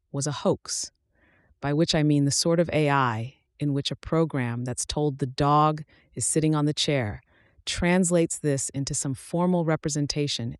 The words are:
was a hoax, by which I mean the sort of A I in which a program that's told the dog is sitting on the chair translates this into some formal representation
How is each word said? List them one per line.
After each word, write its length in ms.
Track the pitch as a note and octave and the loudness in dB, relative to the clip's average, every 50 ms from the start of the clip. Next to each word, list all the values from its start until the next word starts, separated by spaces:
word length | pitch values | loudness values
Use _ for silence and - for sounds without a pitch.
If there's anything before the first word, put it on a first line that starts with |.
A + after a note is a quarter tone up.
| _ _ | _ _
was 140 | - C#3+ C#3 | -6 -4 -4
a 60 | D3+ | -4
hoax, 600 | C3+ - - F#3+ D3 - - - - - - - - _ _ _ _ _ _ _ _ _ _ _ _ _ | -6 -2 0 0 0 0 -4 -8 -8 -8 -8 -10 -14 _ _ _ _ _ _ _ _ _ _ _ _ _
by 120 | - C#3 | -4 -2
which 220 | D3 D3+ E3+ - - | 2 2 2 2 2
I 100 | D#3+ D3 | 2 4
mean 200 | D3+ D3 C#3+ C#3+ | 4 4 4 4
the 60 | C#3 | 2
sort 300 | - - - E3+ E3+ E3+ | 0 0 2 2 2 2
of 100 | E3+ - | 2 2
A 180 | - D#3 D3+ C#3+ | 2 2 2 4
I 460 | C#3 C#3 C3 A#2+ A2 A2+ A#2 B2+ - _ _ _ _ - | 4 4 4 2 0 -2 -4 -8 -10 _ _ _ _ -4
in 140 | D3 D3 | -2 -2
which 180 | C#3 C#3+ - - | -2 -2 -2 -4
a 60 | C#3 | -8
program 680 | - - - D#3+ D#3+ E3 D3 - C3+ B2 A#2 A#2 A#2+ B2 | -8 -6 -2 0 0 2 0 0 -2 -2 -2 -4 -4 -4
that's 220 | B2+ B2 - - | -6 -6 -6 -8
told 320 | - - D3+ D3+ D3+ C3+ C#3 | -6 -2 -2 -2 -2 0 -2
the 80 | C#3 | -4
dog 560 | B2+ C3 - D3 C#3+ D3 D3+ D#3 D#3 D#3 D#3 D3+ - _ _ _ _ _ | -4 -2 0 2 4 4 4 4 2 0 -2 -8 -14 _ _ _ _ _
is 100 | C3 A#2 | -6 -4
sitting 300 | - - D#3+ D#3 D#3 D#3 | -2 0 2 2 2 2
on 120 | D3+ D3 | 2 0
the 60 | D3+ | 0
chair 500 | D3 - - D#3 D3 C3+ A#2 G#2 - - - _ _ _ _ _ _ _ _ | 0 0 0 0 0 0 0 -2 -6 -10 -14 _ _ _ _ _ _ _ _
translates 760 | - - - F3+ F3 F3+ F#3 F#3 E3+ F3+ E3+ E3 - - - | -8 -4 0 2 2 4 4 4 4 4 2 2 2 -2 -2
this 300 | - D3 C#3 C3 - - | -2 0 0 0 -2 -4
into 240 | - C#3 C3+ - C#3+ | -4 -6 -4 -4 -4
some 200 | - - C#3 B2+ | -4 -4 -4 -6
formal 500 | - - - - E3+ F3+ F3+ F3+ F3 E3 | -6 -8 -4 -2 0 2 2 2 2 2
representation 920 | D#3+ D#3 - - D#3+ D3 D3+ C#3+ C3+ - D3+ D3 C#3 - - A#2 B2 C#3+ | 2 0 0 -2 -2 -2 -2 -2 -2 -2 -2 -2 -2 -2 -4 -6 -6 -8